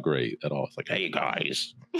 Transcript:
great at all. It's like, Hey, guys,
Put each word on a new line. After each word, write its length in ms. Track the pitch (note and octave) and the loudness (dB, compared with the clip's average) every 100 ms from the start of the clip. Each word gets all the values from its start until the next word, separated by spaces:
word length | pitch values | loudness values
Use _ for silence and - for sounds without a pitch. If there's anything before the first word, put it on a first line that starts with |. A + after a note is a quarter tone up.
great 360 | C#2+ C#2+ A#1+ - | 4 4 2 0
at 80 | - | -2
all. 140 | D2 C2+ | 0 -2
It's 100 | - | -4
like, 120 | - | -2
Hey, 200 | - F#2 | 0 0
guys, 640 | - C#2+ - - C#2 - - - - | 0 0 0 0 -2 -4 -8 -8 -4